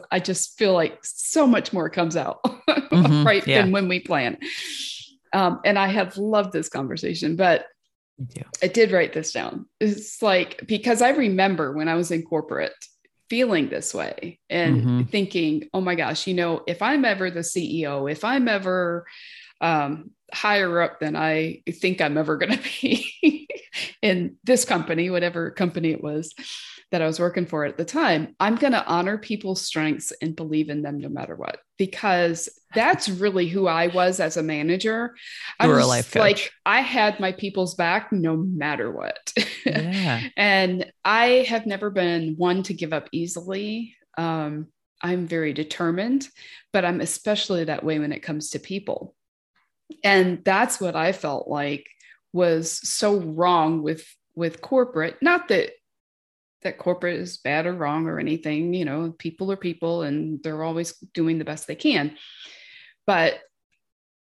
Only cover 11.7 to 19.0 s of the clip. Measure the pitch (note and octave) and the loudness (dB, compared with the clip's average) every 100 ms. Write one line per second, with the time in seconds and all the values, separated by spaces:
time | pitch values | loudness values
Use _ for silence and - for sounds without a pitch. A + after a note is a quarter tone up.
11.7 | D3+ D#3+ E3 E3+ E3 E3 D#3+ D#3 C#2 D#2 | -2 0 0 0 -4 -2 -4 -2 -4 -4
12.7 | - - _ _ _ _ A#3 B3 E3+ C3+ | -6 -20 _ _ _ _ 0 2 2 0
13.7 | - - F#2 D2 - E3+ - _ F3 E3 | -4 -6 -6 -6 -8 -12 -14 _ 0 2
14.7 | B2 B2 B2 A#2+ G#3 F#3+ F3+ D#3+ D#3 - | 2 2 2 2 0 0 0 0 -2 -2
15.7 | F#3+ F3+ E3+ C3 D3+ F#3+ F3+ F3 E3 - | -2 0 0 -2 -2 -2 0 0 -2 -4
16.7 | E3+ A3 D4 A#3+ G3 F#3 E3+ E3 F#3 D#3+ | -2 0 2 2 0 -2 -4 -4 -4 -4
17.7 | E3 D3 C#3 C#3 D3+ G#3+ C4+ A#3+ G3+ F#3 | -4 -4 -4 -4 -4 -2 0 2 0 0
18.7 | F#3 F3 F3 | 0 -2 -4